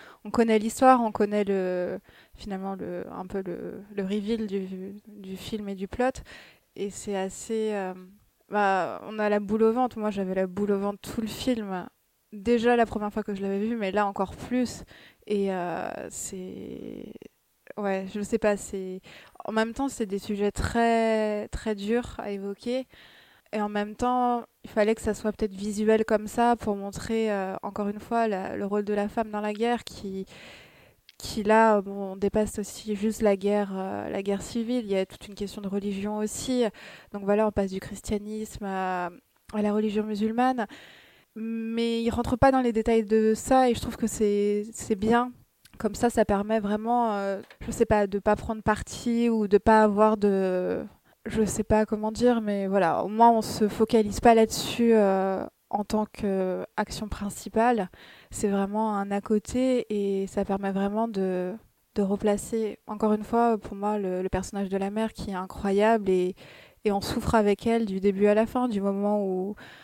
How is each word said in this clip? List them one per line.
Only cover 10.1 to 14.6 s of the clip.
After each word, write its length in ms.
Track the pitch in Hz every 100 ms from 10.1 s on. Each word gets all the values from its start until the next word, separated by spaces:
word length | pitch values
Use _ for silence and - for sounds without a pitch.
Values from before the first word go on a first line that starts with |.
| 196 185 190
la 120 | 190
boule 240 | 185 202
au 80 | 196
ventre 200 | 202 208
tout 200 | - -
le 60 | 214
film. 580 | - 262 233 202 185 - _ _ _ _
Déjà 440 | 208 196 240 233 240
la 100 | 226
première 260 | 220 208
fois 120 | 214
que 120 | 208 196
je 60 |
l'avais 180 | 196 196
vu, 160 | 214 233
mais 160 | 196
là 160 | 202 202
encore 280 | 202 190 -
plus. 480 | - 247